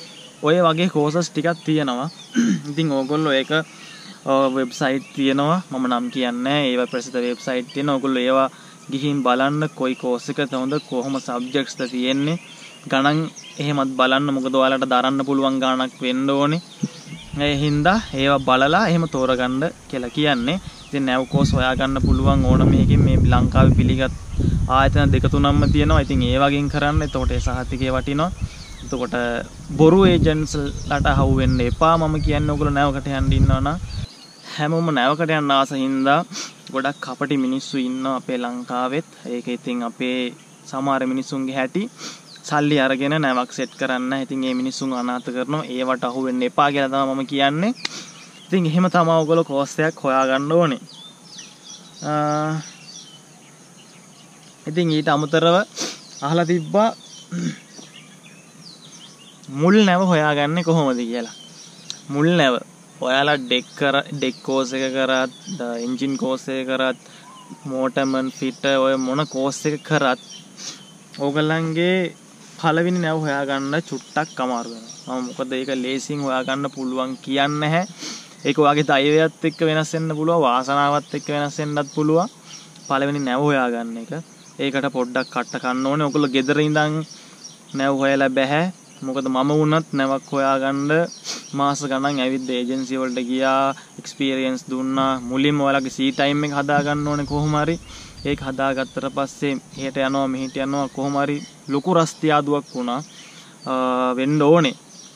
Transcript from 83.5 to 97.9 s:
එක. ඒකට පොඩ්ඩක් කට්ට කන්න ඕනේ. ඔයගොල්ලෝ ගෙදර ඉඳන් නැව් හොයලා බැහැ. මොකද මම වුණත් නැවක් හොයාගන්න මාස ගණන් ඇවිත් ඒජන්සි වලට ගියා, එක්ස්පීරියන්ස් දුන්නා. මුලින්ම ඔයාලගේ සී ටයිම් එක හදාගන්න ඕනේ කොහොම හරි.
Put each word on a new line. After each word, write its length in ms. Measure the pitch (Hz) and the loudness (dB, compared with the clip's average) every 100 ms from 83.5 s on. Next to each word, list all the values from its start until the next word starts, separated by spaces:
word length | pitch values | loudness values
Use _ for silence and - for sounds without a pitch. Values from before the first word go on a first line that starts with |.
| 143 123 120 117 113 | 2 0 -2 -6 -10
එක. 140 | 113 147 160 - - - | -10 -12 -12 -20 -18 -6
ඒකට 280 | 139 135 135 | -4 -2 -2
පොඩ්ඩක් 340 | 127 123 127 127 | -2 -2 -4 -4
කට්ට 300 | 127 120 127 | -6 -6 -6
කන්න 240 | 127 127 135 | -4 -2 0
ඕනේ. 220 | 147 147 | 0 0
ඔයගොල්ලෝ 260 | 151 147 131 | 0 0 2
ගෙදර 240 | 131 147 | 2 2
ඉඳන් 340 | 151 151 151 156 156 - - - - - - | 2 2 0 -2 -8 -14 -20 -20 -20 -20 -12
නැව් 200 | 139 139 139 | -4 -2 0
හොයලා 320 | 139 139 135 | 2 2 2
බැහැ. 360 | 131 135 147 180 - - - | 2 0 0 -2 -6 -16 -12
මොකද 240 | 135 131 135 | -8 -4 -2
මම 240 | 131 139 | 0 2
වුණත් 360 | 151 151 156 156 | 2 2 2 0
නැවක් 340 | 143 135 135 - | -2 0 -2 -4
හොයාගන්න 640 | 139 135 135 135 139 143 156 170 - - - - | -2 0 0 0 -2 0 0 0 -6 -12 -12 -8
මාස 260 | 139 143 139 | -2 0 0
ගණන් 380 | 143 135 139 143 | -2 -2 -2 0
ඇවිත් 280 | 127 131 127 | -2 -2 -4
ඒජන්සි 460 | 127 123 131 131 131 | -4 -2 -4 -4 -4
වලට 220 | 131 123 123 | -4 -4 -4
ගියා, 480 | 131 131 135 135 135 - - | 0 0 2 0 -2 -10 -18
එක්ස්පීරියන්ස් 640 | - - 139 131 131 131 - | -16 -6 -2 -2 -2 -4 -6
දුන්නා. 440 | 131 131 135 135 131 | -6 -2 0 0 -2
මුලින්ම 420 | 120 131 143 147 | -4 0 0 2
ඔයාලගේ 340 | 139 139 131 - | 2 0 -2 -2
සී 140 | 135 | -2
ටයිම් 320 | 131 143 143 | 0 0 0
එක 80 | 147 | -2
හදාගන්න 560 | 143 139 143 143 147 147 | -2 0 0 0 -2 -2
ඕනේ 180 | 147 143 | -2 -2
කොහොම 300 | 147 151 151 | -2 0 0
හරි. 200 | 147 170 - | 0 -2 -6